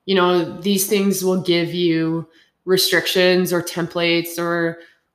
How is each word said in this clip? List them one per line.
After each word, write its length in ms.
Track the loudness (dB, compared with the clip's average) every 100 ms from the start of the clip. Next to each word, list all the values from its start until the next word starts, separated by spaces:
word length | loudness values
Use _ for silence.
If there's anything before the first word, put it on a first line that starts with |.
| -2
You 100 | 2
know, 440 | 2 2 -2 -4
these 260 | -2 0 0
things 360 | 0 0 0
will 180 | 0 0
give 320 | 0 0 0
you 540 | 0 0 0 0 -4 -8 _ _ _ 0
restrictions 840 | 0 2 0 0 2 4 4 2
or 80 | -2
templates 800 | -4 -6 -4 -2 0 0 -2 -4
or, 400 | -4 -2 -2 -6 -16 _ _